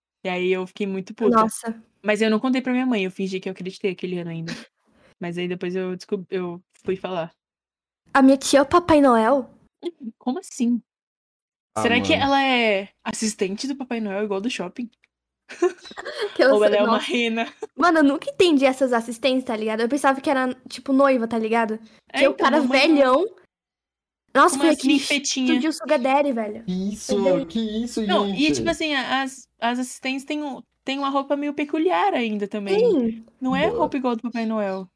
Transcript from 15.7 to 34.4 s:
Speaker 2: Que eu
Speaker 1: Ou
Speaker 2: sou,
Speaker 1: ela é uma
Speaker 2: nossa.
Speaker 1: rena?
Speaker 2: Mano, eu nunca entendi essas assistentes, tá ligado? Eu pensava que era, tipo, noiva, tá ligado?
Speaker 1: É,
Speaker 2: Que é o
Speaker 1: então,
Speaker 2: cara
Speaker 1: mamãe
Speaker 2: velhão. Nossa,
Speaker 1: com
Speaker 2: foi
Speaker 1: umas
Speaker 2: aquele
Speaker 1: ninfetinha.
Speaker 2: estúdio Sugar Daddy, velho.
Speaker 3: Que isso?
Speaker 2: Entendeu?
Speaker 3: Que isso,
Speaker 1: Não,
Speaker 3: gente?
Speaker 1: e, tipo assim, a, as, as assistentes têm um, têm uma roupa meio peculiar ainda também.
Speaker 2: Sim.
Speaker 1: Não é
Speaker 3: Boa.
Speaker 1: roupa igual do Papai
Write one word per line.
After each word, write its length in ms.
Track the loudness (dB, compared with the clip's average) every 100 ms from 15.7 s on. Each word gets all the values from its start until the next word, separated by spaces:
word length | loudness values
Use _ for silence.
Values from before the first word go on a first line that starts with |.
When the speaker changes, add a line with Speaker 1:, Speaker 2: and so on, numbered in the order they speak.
| -2 -16 -16 -12 -8 -4 2
Speaker 2:
Que 60 |
eu 60 | 4
Speaker 1:
Ou 40 | 4
Speaker 2:
sou, 60 |
Speaker 1:
ela 120 | 4 4
é 60 |
uma 100 | 2
Speaker 2:
nossa. 120 | 0 0
Speaker 1:
rena? 420 | -2 -2 -2 -6 -10 -12 0
Speaker 2:
Mano, 220 | 2 4
eu 60 |
nunca 260 | 4 2 -2
entendi 340 | 2 4 4
essas 280 | 2 2 0
assistentes, 520 | 0 -2 -4 0 0
tá 120 | -2 -4
ligado? 240 | -4 -2
Eu 80 | -2
pensava 320 | 0 0 0
que 100 | 0
era, 240 | 0 -2 -6 -14
tipo, 240 | -12 0
noiva, 340 | 4 4 2 0
tá 120 | -4
ligado? 360 | 0 0 -2 -6 -12 _ _
Speaker 1:
É, 60 | 0
Speaker 2:
Que 40 |
é 40 | 2
o 40 |
Speaker 1:
então, 120 | 2
Speaker 2:
cara 160 | 2 2
Speaker 1:
mamãe 160 | 2 2 4
Speaker 2:
velhão. 380 | 6 6 4 0 -6 _ _ _ _ _ _ _ _ _
Nossa, 200 | 4 4
Speaker 1:
com 60 | 4
Speaker 2:
foi 80 | 2
Speaker 1:
umas 80 | 2
Speaker 2:
aquele 140 | 2
Speaker 1:
ninfetinha. 520 | 2 0 -2 -2 -2 0
Speaker 2:
estúdio 240 | 2 0
Sugar 260 | -2 0 0
Daddy, 340 | 2 2 2
velho. 320 | -2 -6 -8
Speaker 3:
Que 280 | -6 -6 -6
isso? 200 | -6 -4
Speaker 2:
Entendeu? 320 | 0 2 2 0
Speaker 3:
Que 120 | -4 -4 -4
isso, 220 | -6 -4 0
Speaker 1:
Não, 220 | 0 0
Speaker 3:
gente? 140 | 0
Speaker 1:
e, 100 | 0
tipo 180 | 0 -2
assim, 240 | -2 -2
a, 280 | -4 -2 -4
as, 260 | -4 -10 -20 _
as 180 | -4 -4
assistentes 440 | -6 -8 -8 -6
têm 180 | -6 -8
um, 200 | -8 -12 -16 _
têm 140 | -8 -4
uma 100 | -2
roupa 260 | -2 -2 -2
meio 160 | -2
peculiar 640 | -4 -2 0 2 2 2
ainda 320 | 0 -2 -4 -4
também. 320 | -6 0 2
Speaker 2:
Sim. 460 | 4 2 0 -4 -14 _
Speaker 1:
Não 140 | -2 0
é 100 | 0
Speaker 3:
Boa. 120 | 0
Speaker 1:
roupa 160 | -2 0
igual 180 | -2
do 80 | -2
Papai 240 | -4 -4